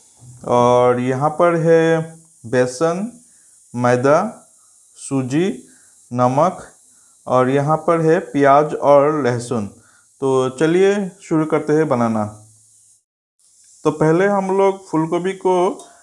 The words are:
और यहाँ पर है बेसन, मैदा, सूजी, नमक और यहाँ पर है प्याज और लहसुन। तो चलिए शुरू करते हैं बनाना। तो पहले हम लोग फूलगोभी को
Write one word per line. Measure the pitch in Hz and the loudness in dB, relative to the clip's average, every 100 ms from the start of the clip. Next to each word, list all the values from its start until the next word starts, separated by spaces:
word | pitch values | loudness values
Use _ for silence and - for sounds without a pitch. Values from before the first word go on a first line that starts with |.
| _ _ 127 - - | _ _ -20 -14 -2
और | 123 123 123 123 123 | 2 4 4 2 0
यहाँ | 123 127 151 | -2 -2 -2
पर | 156 175 165 | 0 0 2
है | 165 165 165 160 160 - _ _ 113 | 2 4 2 0 -4 -14 _ _ -4
बेसन, | 127 127 - 165 180 233 - _ _ _ _ _ | -2 -2 -2 -4 -2 -8 -12 _ _ _ _ _
मैदा, | 120 123 123 139 160 220 - - _ _ _ _ - | -2 0 2 2 2 0 -8 -20 _ _ _ _ -20
सूजी, | - 139 123 147 190 247 - _ _ _ _ | -8 -6 -2 -2 -2 -6 -14 _ _ _ _
नमक | 123 123 139 175 - - _ _ _ _ _ - | -2 0 2 0 -2 -14 _ _ _ _ _ -2
और | 127 127 | 0 2
यहाँ | 143 143 156 | 0 0 -2
पर | 175 165 | 0 0
है | 160 170 - | 2 0 -2
प्याज | 143 139 143 156 160 | 0 4 4 2 0
और | 135 143 147 151 | 4 4 4 0
लहसुन। | 123 120 120 120 98 - _ _ _ _ | -2 -4 -4 -6 -6 -12 _ _ _ _
तो | 135 131 131 | -2 0 -2
चलिए | 131 160 180 196 208 185 - | -2 0 2 2 0 -6 -12
शुरू | - 160 156 | -4 -2 0
करते | 156 151 | -2 0
हैं | 151 151 | 0 0
बनाना। | 123 117 110 104 - - _ _ _ _ _ _ _ _ _ _ _ _ - 156 | 0 0 -2 -4 -10 -20 _ _ _ _ _ _ _ _ _ _ _ _ -6 -4
तो | |
पहले | 147 156 170 196 | 0 2 2 2
हम | 202 185 190 | 0 -2 0
लोग | 196 190 - | 0 -2 -4
फूलगोभी | 156 165 170 185 185 | -4 -2 -4 -4 -4
को | 185 180 180 285 - - | 0 0 0 -4 -14 -20